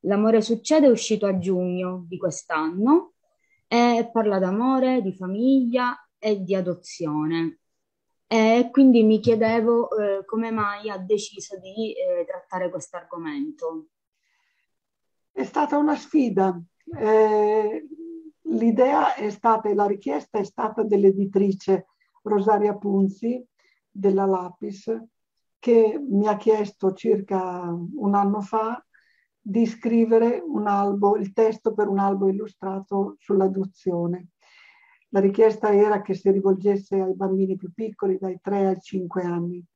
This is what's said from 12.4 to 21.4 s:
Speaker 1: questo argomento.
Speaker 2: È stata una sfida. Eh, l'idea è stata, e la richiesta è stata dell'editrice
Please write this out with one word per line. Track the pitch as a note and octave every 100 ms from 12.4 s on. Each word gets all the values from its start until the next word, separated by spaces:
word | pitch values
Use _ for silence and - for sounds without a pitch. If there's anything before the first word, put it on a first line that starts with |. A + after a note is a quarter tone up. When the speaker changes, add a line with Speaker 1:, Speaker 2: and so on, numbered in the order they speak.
| - F#3 F3+
Speaker 1:
questo | F3+ - F3+
argomento. | - E3+ E3 D3 D3 D3+ E3 E3 D#3 _ _ _ _ _ _ _ _ _ _ _ _ _ _
Speaker 2:
È | -
stata | C4 - D4 D4
una | D4+ D4
sfida. | - D#4 B3 F#3+ F#3+ F3 E3+ _ - E4+
Eh, | G#4+ A3 G#3+ G#3+ G#4 G#4+ G#4+ A4 D4+ - E4 E4 D#4+ _ D#4+
l'idea | A#3 A#3 G#3+ B3+ D4 -
è | - G#3+
stata, | G3+ A#3 A3 G#3+
e |
la | G3+ G3+
richiesta | G3+ - C#4+ - G#3+
è |
stata | G3 - G#3+ A3
dell'editrice | G#3+ G3+ G3 F#3+ G3 G3